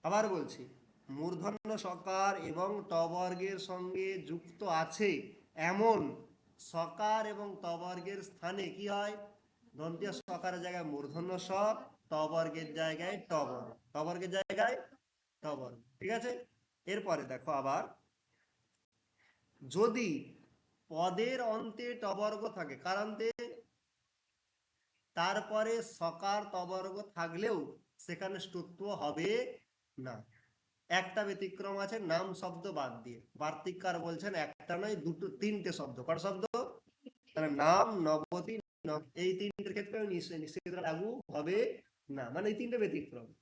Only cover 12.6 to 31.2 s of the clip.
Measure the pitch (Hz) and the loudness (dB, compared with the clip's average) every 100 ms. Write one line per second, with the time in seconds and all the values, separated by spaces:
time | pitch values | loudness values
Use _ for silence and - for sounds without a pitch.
12.6 | 156 156 160 156 175 202 - 160 131 127 | -6 -2 0 0 -2 -4 0 0 2 -2
13.6 | 117 - _ 143 156 175 185 190 196 196 | -8 -14 _ -2 -2 -2 0 0 0 4
14.6 | 226 262 - - _ _ _ _ 151 139 | 4 2 -6 -20 _ _ _ _ -6 -4
15.6 | 127 120 113 _ 185 226 240 247 - _ | -6 -12 -20 _ -2 0 0 -4 -8 _
16.6 | _ _ - 196 190 151 127 127 156 143 | _ _ -4 -2 2 2 0 -6 0 2
17.6 | 135 151 - - _ _ _ _ _ _ | 2 2 0 -10 _ _ _ _ _ _
18.6 | _ _ _ _ _ _ _ _ _ _ | _ _ _ _ _ _ _ _ _ _
19.6 | 131 156 226 226 220 143 - - - _ | -4 4 4 4 0 0 -6 -18 -20 _
20.6 | _ _ _ 160 180 180 240 254 240 220 | _ _ _ 0 2 2 2 2 0 0
21.6 | 233 202 240 240 208 196 208 208 220 196 | -4 -6 -6 -2 -2 0 0 0 -4 -4
22.6 | 151 131 180 196 214 208 226 233 240 - | -8 -4 -2 0 0 0 0 0 -8 -10
23.6 | - _ _ _ _ _ _ _ _ _ | -18 _ _ _ _ _ _ _ _ _
24.6 | _ _ _ _ _ - 190 214 214 214 | _ _ _ _ _ 2 4 2 2 2
25.6 | 220 233 226 - 165 165 196 208 202 180 | 4 2 -2 -2 -2 0 0 0 0 -4
26.6 | 180 185 190 190 202 - 170 170 220 190 | -2 -4 -4 -6 -8 -4 -4 0 0 0
27.6 | 135 - _ _ - 170 190 190 202 180 | -2 -10 _ _ -10 -6 -4 -4 -6 -8
28.6 | 170 - 202 196 - 151 180 233 254 - | -8 -8 -4 0 0 0 2 2 0 -6
29.6 | _ _ _ - 131 113 - _ _ _ | _ _ _ -10 -8 -8 -12 _ _ _
30.6 | _ _ _ 180 185 214 | _ _ _ 2 4 -2